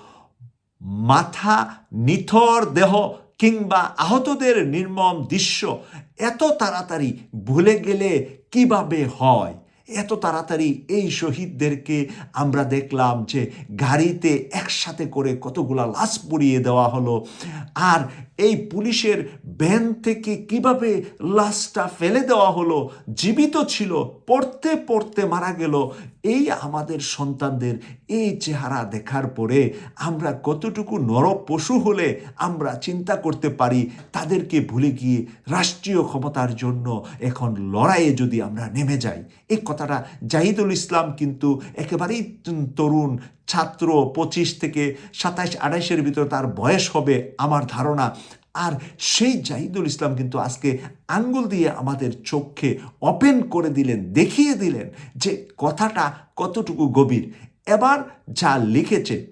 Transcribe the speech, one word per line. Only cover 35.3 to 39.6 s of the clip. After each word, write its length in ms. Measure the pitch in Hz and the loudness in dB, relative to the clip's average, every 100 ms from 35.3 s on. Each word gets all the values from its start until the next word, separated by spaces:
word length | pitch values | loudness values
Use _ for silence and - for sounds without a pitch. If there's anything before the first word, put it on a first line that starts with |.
| - - | -10 -4
রাষ্ট্রীয় 540 | 175 180 - 196 185 | -2 -2 -4 -2 0
ক্ষমতার 540 | 151 135 147 139 123 113 | 0 -2 -4 -2 -2 -2
জন্য 480 | 123 123 123 110 - - | -4 -2 -4 -6 -6 -6
এখন 360 | 123 123 120 104 | -6 -2 -4 -4
লড়াইয়ে 580 | 98 101 151 185 160 | -4 2 4 4 4
যদি 280 | 123 123 113 | 2 0 0
আমরা 240 | 101 107 113 | -4 -6 -6
নেমে 320 | 110 139 139 | -4 -2 -2
যাই।" 260 | 120 85 - _ _ | -2 -6 -14 _ _
এই 80 | 214 | -4